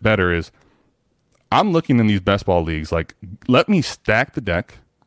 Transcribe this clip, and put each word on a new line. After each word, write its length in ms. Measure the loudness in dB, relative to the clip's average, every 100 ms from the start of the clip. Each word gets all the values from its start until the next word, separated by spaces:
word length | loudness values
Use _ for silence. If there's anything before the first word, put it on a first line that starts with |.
better 320 | 0 0 0
is 200 | -2 -4 _ _ _ _ _ _ _ _ _ _
I'm 220 | 0 2
looking 260 | 0 2 2
in 80 | 2
these 140 | 0
best 260 | 0 0 0
ball 160 | 0
leagues, 300 | 0 -4 -4
like, 220 | -6 -6 -12 -20 -10 0
let 200 | 0 2
me 140 | 0
stack 520 | -2 -6 -2 0 -2
the 60 | -6
deck, 380 | -4 -4 -4 -14 _ _